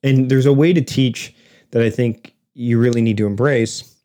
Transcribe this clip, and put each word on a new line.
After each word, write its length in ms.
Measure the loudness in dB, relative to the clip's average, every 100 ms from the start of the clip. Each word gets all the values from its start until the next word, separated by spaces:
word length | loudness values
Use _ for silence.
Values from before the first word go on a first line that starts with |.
And 260 | 2 2 2
there's 180 | 2 4
a 60 |
way 200 | 4 4
to 80 | 2
teach 520 | 0 -2 -2 -4 -14 _ _ _ _
that 120 | -2
I 80 | -2
think 440 | 0 -4 -4 -14 _ _
you 260 | -10 -2 0
really 220 | 2 0
need 160 | -2 0
to 80 | -4
embrace 680 | -2 0 0 -2 -6 -18 _